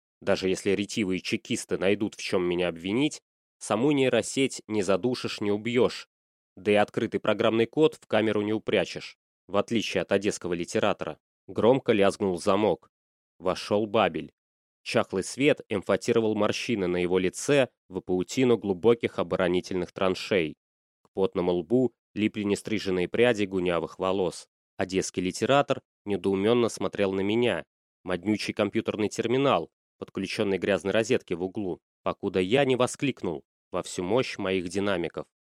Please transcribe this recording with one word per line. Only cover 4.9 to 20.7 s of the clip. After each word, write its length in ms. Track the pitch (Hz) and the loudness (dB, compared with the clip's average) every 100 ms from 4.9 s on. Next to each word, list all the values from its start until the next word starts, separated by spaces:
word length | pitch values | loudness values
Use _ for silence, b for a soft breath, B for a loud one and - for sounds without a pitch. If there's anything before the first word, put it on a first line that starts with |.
| 95 113 - 117 - | 2 0 -2 -6 -4
не 100 | 104 | -2
убьёшь. 560 | 104 110 120 98 - - _ _ _ _ - | -2 0 2 2 0 -14 _ _ _ _ -6
Да 160 | 95 | 2
и 40 | 104 | 4
открытый 440 | 104 - 110 98 | 4 0 -2 -2
программный 460 | - 104 110 110 113 | 0 2 2 2 0
код 300 | - 156 156 | 4 2 2
в 100 | _ | _
камеру 340 | 107 110 104 | 2 2 0
не 120 | 104 | 0
упрячешь, 640 | 110 - 98 85 - - - _ _ _ | -2 0 0 0 -6 -14 -20 _ _ _
в 100 | 95 | -2
отличие 440 | - 117 90 95 | 0 -2 0 -2
от 100 | 85 | 0
одесского 420 | 101 98 - 87 | 0 0 -4 -4
литератора. 680 | 87 85 110 107 90 - 78 _ _ - | -4 -2 0 0 0 -6 -10 _ _ -10
Громко 440 | 98 104 131 - | 2 4 4 4
лязгнул 460 | 110 98 - 101 85 | 4 4 2 -2 0
замок. 540 | 101 98 107 80 _ _ _ _ _ _ | 2 2 2 0 _ _ _ _ _ _
Вошёл 480 | 90 85 - 104 110 | -4 -4 -2 -2 0
Бабель. 460 | 110 95 80 80 _ _ _ _ _ | 2 2 0 -10 _ _ _ _ _
Чахлый 400 | - 123 101 98 | -2 0 0 -2
свет 380 | 90 - 143 131 - | -4 0 2 2 -2
эмфатировал 640 | 104 - 98 - 117 110 107 | -6 0 0 2 2 2 0
морщины 520 | 107 - - 110 90 | 0 -2 -2 -2 0
на 100 | 87 | 0
его 200 | 90 92 | 2 2
лице 500 | 90 - - 143 123 _ _ | 0 -2 0 2 2 _ _
в 140 | 92 | -12
паутину 560 | - 92 90 - 127 113 | -4 -2 -2 0 4 2
глубоких 640 | 98 90 107 120 113 - | 2 0 2 2 0 -4
оборонительных 720 | 87 90 90 90 - 92 87 | -4 0 2 0 -2 -6 -6
траншей. 640 | - 95 92 - 101 78 76 _ | -2 -2 0 0 0 0 -6 _